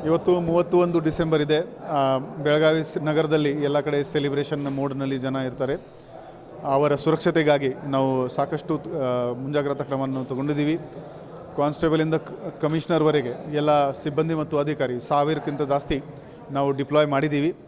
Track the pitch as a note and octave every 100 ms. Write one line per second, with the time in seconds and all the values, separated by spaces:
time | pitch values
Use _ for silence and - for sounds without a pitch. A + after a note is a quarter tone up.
0 | D#3 E3 F3 F3+ E3+ E3+ F3 E3+ F3 E3+
1 | D#3+ D3 D#3+ D#3 D3 D#3 F3+ - - D3
2 | C3+ C3 C3+ E3 D3 D3+ D#3 D#3+ D#3 F3+
3 | D3+ D3+ D#3 D#3 D3 D3 C#3+ D3 D3 C#3+
4 | C#3+ D3+ C#3 C#3 C#3+ D3 C#3+ C#3 C#3 C#3
5 | C3+ C3+ C3 C3+ C3 A#2+ C3 E3+ - -
6 | - - - - - - D3 C3+ D3 C#3
7 | D3+ D#3 F3+ E3 D3+ C#3+ C#3 C3 C#3+ C3+
8 | C3+ C3 B2+ C3+ C#3 D3+ - D3+ - E3
9 | B2+ B2 B2 B2 C#3 D3 C#3+ C#3 C#3 C3+
10 | C3+ C3 C3 C3 D3 D3 D3 E3 - -
11 | - - - - - - D3 D3 E3 D#3
12 | D#3+ D#3 - - F#3 - D3+ D#3+ D3+ D#3+
13 | D#3 D3 B2 B2 D#3 D3+ D3 D3 C#3 C#3
14 | D#3 C#3+ D#3+ D#3+ D3+ D3+ D3 C#3 C3 B2
15 | A#2+ D3 C#3+ D3+ D3+ C#3+ C#3+ C#3+ C#3+ C#3
16 | - - - - - C#3 C#3 C#3 C#3 D3
17 | D3+ C#3 D3+ D3 D3+ -